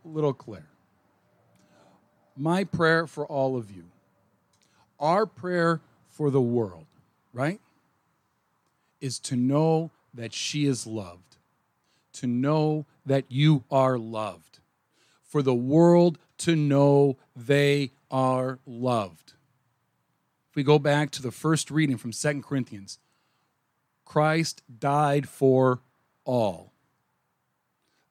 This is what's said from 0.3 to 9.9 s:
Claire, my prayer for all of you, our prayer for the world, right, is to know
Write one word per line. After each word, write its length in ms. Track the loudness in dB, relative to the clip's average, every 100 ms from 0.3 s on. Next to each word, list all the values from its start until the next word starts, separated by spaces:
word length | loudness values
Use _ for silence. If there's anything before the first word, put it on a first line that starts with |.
Claire, 340 | -4 -10 -18 -20 _ _ _ _ _ _ _ _ _ _ _ _ _ _ _ _ -8
my 280 | -2 -2
prayer 420 | -2 0 2 2 0
for 200 | -8 -8
all 300 | -2 -2 -2
of 140 | -8
you, 140 | -16 -20 _ _ _ _ _ _ _ _ _ _ -6
our 280 | -2 0 -2
prayer 520 | -6 -6 -2 0 0 _ _ _
for 220 | -4 0
the 100 | 2
world, 460 | 2 0 -2 -8 -20 _ _ _ _
right, 300 | -6 -6 -6 _ _ _ _ _ _ _ _ _ _ _ _ _ _
is 200 | -12 -10
to 160 | -6 -2
know 560 | 0 2 2 0 -4